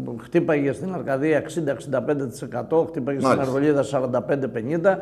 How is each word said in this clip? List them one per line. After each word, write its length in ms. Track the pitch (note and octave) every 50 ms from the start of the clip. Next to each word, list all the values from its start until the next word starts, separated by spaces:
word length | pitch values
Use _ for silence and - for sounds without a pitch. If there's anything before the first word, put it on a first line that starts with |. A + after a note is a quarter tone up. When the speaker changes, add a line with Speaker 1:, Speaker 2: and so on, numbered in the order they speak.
| C3 B2+ A#2+ A2+ -
Speaker 1:
χτύπαγε 500 | - - F3 - E3+ D#3 D3 C#3+ C#3 C3
στην 220 | - E3+ F#3+ F#3
Αρκαδία 420 | D#3 A#2 C3+ C3+ C3+ C#3+ D#3+ D3+
εξήντα, 340 | C3+ - - - E3+ D#3+ C#3
εξήντα 320 | C3 - - D3 C3+ B2+ A2+
πέντε 240 | C#3+ D3+ C#3 C3+
τοις 160 | A#2 - - -
εκατό, 420 | A#2 A#2 A#2+ A2+ - D#3+ E3 D#3+ D#3+
χτύπαγε 300 | - D3+ A#2+ C#3 C#3 C3+
στην 120 | B2+ C3
Speaker 2:
Μάλιστα. 200 | B2 - C#3 C3 B2+
Speaker 1:
Αργολίδα 300 | C#3 C#3+ D3+ C#3+ C#3+ B2
σαράντα 400 | - C#3+ C3 C3 B2 B2 A#2+ -
πέντε, 240 | - D3 C#3 C3 A2+
πενήντα. 500 | - A#2 G#2+ C3 E3 E3+ E3 G3 F#3+ F#3